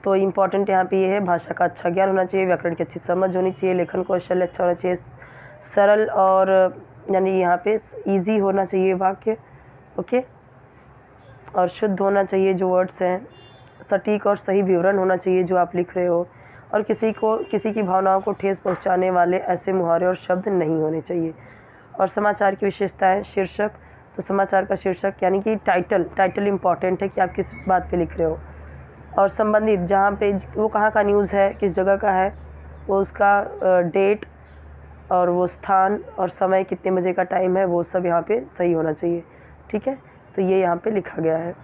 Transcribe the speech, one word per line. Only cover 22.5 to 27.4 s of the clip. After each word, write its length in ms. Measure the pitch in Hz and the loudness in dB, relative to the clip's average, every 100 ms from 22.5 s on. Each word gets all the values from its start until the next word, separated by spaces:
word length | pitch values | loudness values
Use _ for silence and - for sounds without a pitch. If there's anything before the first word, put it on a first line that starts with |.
| 196 | 0
की 100 | 202 | -4
विशेषताएं, 560 | - - - 190 196 | -2 -4 0 2 2
शीर्षक, 500 | 208 - 190 - 214 - - - - - | -2 -4 -4 -2 -4 -6 -20 -20 -16 -14
तो 60 | |
समाचार 440 | - 196 196 196 190 | -4 0 2 0 0
का 100 | 190 | -2
शीर्षक 380 | 196 180 196 196 | -2 -2 -4 0
यानी 180 | 185 190 | 0 0
कि 140 | 208 214 | 0 -2
title, 500 | - 180 180 196 165 - | 0 0 2 0 -2 0
title 300 | 190 185 202 | 0 2 -2
important 560 | 196 185 160 185 185 | 0 0 0 -2 -2
है 60 | 196 | -4
कि 120 | - | -2
आप 100 | 185 | -2
किस 200 | - | -2